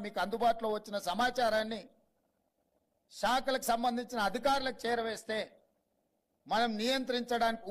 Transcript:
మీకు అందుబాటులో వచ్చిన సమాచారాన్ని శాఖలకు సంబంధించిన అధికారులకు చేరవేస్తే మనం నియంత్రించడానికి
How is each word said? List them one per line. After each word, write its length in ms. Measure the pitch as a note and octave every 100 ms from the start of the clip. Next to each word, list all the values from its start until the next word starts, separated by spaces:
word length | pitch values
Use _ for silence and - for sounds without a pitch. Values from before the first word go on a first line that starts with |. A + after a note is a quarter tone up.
మీకు 160 | G#3 G3+
అందుబాటులో 460 | A#3 A3 A#3 A3+ A3 G#3+
వచ్చిన 220 | G#3+ G3+ F#3
సమాచారాన్ని 720 | F#3+ B3 A#3+ A#3 G#3+ G#3+ A3 - _ _ _ _ _ _ _ _ _ _ _ _
శాఖలకు 500 | - G3+ B3+ C4 C4
సంబంధించిన 560 | C4 A#3 B3 A#3+ B3 B3 G3
అధికారులకు 500 | A3 C4+ C#4 C4 - A3+
చేరవేస్తే 520 | A#3 A3+ G#3+ - A3 F#3+ - _ _ _ _ _ _ _ _ -
మనం 300 | G#3 A#3 G#3
నియంత్రించడానికి 840 | A#3 C4 B3+ B3 A#3 A#3+ A3+ A3+ G3